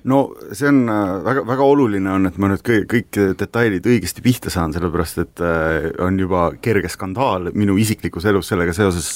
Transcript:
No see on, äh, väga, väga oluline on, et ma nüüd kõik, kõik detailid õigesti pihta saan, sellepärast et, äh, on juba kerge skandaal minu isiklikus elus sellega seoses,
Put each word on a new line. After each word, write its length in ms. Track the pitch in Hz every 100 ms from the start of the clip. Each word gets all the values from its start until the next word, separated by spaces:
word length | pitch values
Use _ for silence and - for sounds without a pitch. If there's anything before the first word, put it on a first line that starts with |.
No 300 | 127 135 127 - -
see 160 | 101 143
on, 140 | 139 120
äh, 220 | 107 98 95
väga, 220 | 87 131 110
väga 160 | 131
oluline 480 | 139 143 123 98 95
on, 160 | 95 95
et 100 | 95
ma 80 | 101
nüüd 120 | 98 -
kõik, 240 | 113 90
kõik 280 | 120 - 104 98 90
detailid 480 | 98 117 117 92 104
õigesti 360 | 120 90 - 120
pihta 260 | 123 -
saan, 220 | 90 80 80
sellepärast 460 | 85 85 82 -
et, 160 | 85 -
äh, 480 | 85 82 80 80 80 -
on 160 | 90 95
juba 300 | 92 90 85 76
kerge 300 | 120 101 87
skandaal 600 | - 95 101 135 92 87
minu 240 | 101 101 98
isiklikus 480 | 107 107 85 87 98
elus 240 | 98 -
sellega 220 | 95 87 85
seoses, 380 | 101 87 85